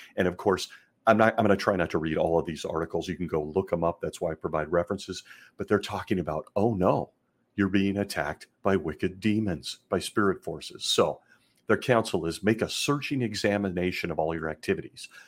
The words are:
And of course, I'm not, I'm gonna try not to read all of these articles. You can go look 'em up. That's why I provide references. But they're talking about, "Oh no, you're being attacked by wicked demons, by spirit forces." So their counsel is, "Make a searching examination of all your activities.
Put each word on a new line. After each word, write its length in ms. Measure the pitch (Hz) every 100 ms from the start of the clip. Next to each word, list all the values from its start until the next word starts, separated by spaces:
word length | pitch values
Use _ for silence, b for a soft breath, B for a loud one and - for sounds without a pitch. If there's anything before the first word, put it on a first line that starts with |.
| B -
And 120 | 90
of 100 | 87
course, 300 | 104 90 - B B _ -
I'm 100 | 110
not, 160 | 110 -
I'm 40 |
gonna 140 | 107 98
try 180 | - 95
not 140 | 82
to 80 | 82
read 200 | 80 78
all 200 | 82 85
of 80 | 80
these 200 | 78 -
articles. 420 | 80 82 85 85
You 80 | 80
can 100 | 85
go 160 | 80
look 320 | 76 95 95
'em 100 | 85
up. 160 | 82 -
That's 220 | 85 -
why 80 | 85
I 60 | 80
provide 360 | 85 78 76
references. 520 | 85 87 98 - 90 B B B -
But 100 | 98
they're 120 | 104
talking 400 | - 101 - 95
about, 260 | 78 76 - -
"Oh 200 | 110 98
no, 340 | 95 139 - _ _ _ _ -
you're 120 | 98
being 300 | 98 98 98
attacked 500 | 101 - 73 76 - _
by 140 | 101 95
wicked 440 | 78 78 90 92
demons, 600 | 107 107 107 76 - - _
by 100 | 95
spirit 440 | - - 98 90
forces." 420 | - 78 - - -
So 360 | - 85 - b b b b -
their 100 | 107
counsel 480 | - 117 110 92 80
is, 180 | 80
"Make 180 | 98 110
a 80 | 82
searching 520 | - - 143 135 139
examination 920 | 117 104 107 101 98 87 90 90 87
of 80 | 78
all 160 | 80 82
your 140 | 80
activities. 600 | 78 - 80 - - - B